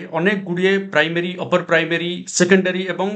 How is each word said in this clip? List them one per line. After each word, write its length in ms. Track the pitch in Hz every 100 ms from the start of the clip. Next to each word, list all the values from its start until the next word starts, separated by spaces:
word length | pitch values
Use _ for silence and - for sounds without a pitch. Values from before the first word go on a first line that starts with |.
| -
ଅନେକ 240 | 160 185 202
ଗୁଡ଼ିଏ 300 | 190 175 185 196 196
ପ୍ରାଇମେରୀ, 380 | 151 160 170 180 180
ଅପର 200 | 143 180
ପ୍ରାଇମେରୀ, 500 | 170 165 160 170 175 180 -
ସେକେଣ୍ଡାରୀ 540 | - 180 196 180 185 190
ଏବଂ 140 | 170 196